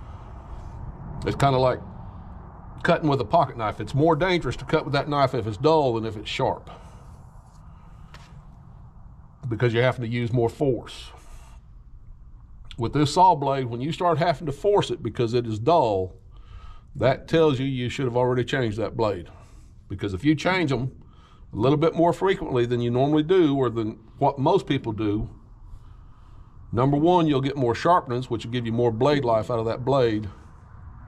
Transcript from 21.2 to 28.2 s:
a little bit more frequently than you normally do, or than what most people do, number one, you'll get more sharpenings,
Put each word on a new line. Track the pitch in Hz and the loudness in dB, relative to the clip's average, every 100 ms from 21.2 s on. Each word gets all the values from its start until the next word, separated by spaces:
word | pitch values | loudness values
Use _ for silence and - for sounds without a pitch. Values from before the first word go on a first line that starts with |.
| - - - | -20 -20 -12
a | - | 0
little | 135 151 | 2 4
bit | 160 | 2
more | 165 170 | 4 2
frequently | 165 190 190 165 127 120 | 2 0 0 0 0 0
than | 120 | 0
you | 120 | 0
normally | 123 143 156 | 2 4 2
do, | 151 190 151 139 | 4 4 4 4
or | 123 | 0
than | 113 110 - - - | 0 -4 -6 -16 -2
what | 139 - | 0 2
most | 147 190 - | 2 2 2
people | 135 117 | -2 -2
do, | 107 107 104 120 - - - - - - - - - - - - - - | -2 -2 -2 -4 -10 -20 -20 -18 -18 -18 -20 -20 -20 -20 -20 -20 -20 -6
number | 107 135 143 | 0 2 4
one, | 165 180 160 | 4 6 4
you'll | 135 | 2
get | 139 147 | 0 0
more | 120 | 0
sharpenings, | 113 170 175 - 120 | 2 4 4 2 -4